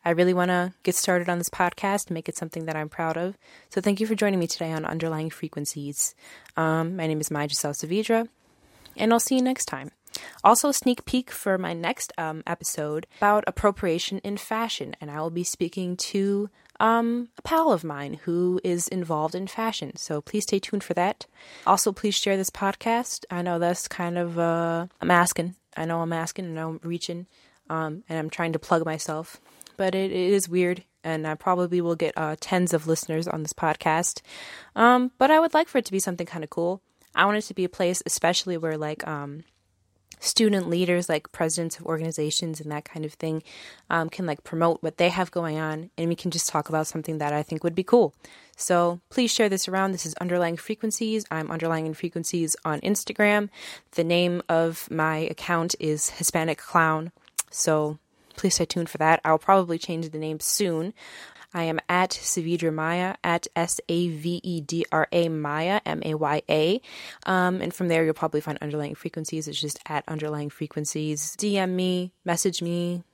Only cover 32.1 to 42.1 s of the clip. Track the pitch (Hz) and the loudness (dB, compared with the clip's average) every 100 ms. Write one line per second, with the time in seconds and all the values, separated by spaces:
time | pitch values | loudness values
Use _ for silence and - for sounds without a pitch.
32.1 | - 156 156 - 185 180 165 156 160 - | 0 -4 -4 0 2 4 2 2 0 0
33.1 | 160 170 160 151 - 147 156 170 160 175 | -2 -2 -4 -4 0 0 2 2 2 0
34.1 | - - - - - - - 233 247 254 | -4 -12 -18 -16 -16 -10 4 6 6 4
35.1 | _ 269 311 330 311 330 269 226 190 190 | _ 6 6 6 4 2 0 0 -2 -2
36.1 | 175 165 175 151 - 170 190 _ _ _ | -4 -6 -8 -6 -2 -2 -2 _ _ _
37.1 | - 190 208 208 - 180 - 180 180 - | 4 4 4 -2 -2 -4 0 0 0 -2
38.1 | - 165 180 - 170 160 156 151 151 - | 0 2 2 -2 -4 -2 -4 -4 -6 -6
39.1 | 151 143 147 - _ _ _ _ _ _ | -8 -8 -12 -16 _ _ _ _ _ _
40.1 | - - - 220 202 170 170 180 175 175 | -8 -2 4 4 4 2 0 2 2 2
41.1 | 156 - - 160 160 165 - 170 160 165 | -2 -2 -2 -2 0 -4 -6 -6 -4 -4